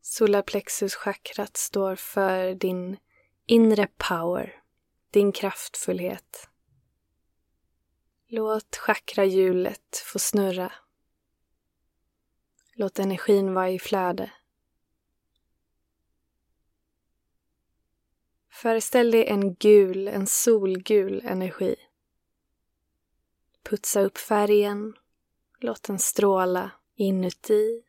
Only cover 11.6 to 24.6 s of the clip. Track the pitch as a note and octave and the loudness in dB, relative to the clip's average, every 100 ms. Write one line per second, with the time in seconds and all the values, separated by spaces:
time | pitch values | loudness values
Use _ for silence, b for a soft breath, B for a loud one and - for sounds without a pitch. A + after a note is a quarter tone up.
11.6 | _ _ _ _ _ _ _ _ _ _ | _ _ _ _ _ _ _ _ _ _
12.6 | _ - G3 - G3 F#3 - G3+ F#3+ F#3 | _ -6 -6 -2 -4 -2 2 2 2 0
13.6 | F#3 F#3 - G3+ F3+ F3+ G3 - _ _ | -2 -4 -4 -2 -2 -4 -8 -14 _ _
14.6 | _ _ _ _ _ _ _ _ _ _ | _ _ _ _ _ _ _ _ _ _
15.6 | _ _ _ _ _ _ _ _ _ _ | _ _ _ _ _ _ _ _ _ _
16.6 | _ _ _ _ _ _ _ _ _ _ | _ _ _ _ _ _ _ _ _ _
17.6 | _ _ _ _ _ _ _ _ _ - | _ _ _ _ _ _ _ _ _ -6
18.6 | A#3 A3+ - B3+ A#3+ A3+ A3 G3+ G3 F3+ | -2 -2 2 2 4 4 2 0 -2 2
19.6 | G#3 G#3 F#3+ F#3 G3 G#3 G3 - - A3 | 8 8 8 0 -4 -4 -2 0 2 2
20.6 | F#3+ F#3 - G#3+ G3 G3 A#3+ F#3 F#3 - | 2 -4 2 2 2 -4 -4 -4 -6 -4
21.6 | F#3 - _ _ _ _ _ _ _ _ | -4 -4 _ _ _ _ _ _ _ _
22.6 | _ _ _ _ _ _ _ _ _ _ | _ _ _ _ _ _ _ _ _ _
23.6 | - G#3 - G3+ G3 - - G#3 G#3 G#3 | -8 -6 -2 0 0 -2 -2 0 4 4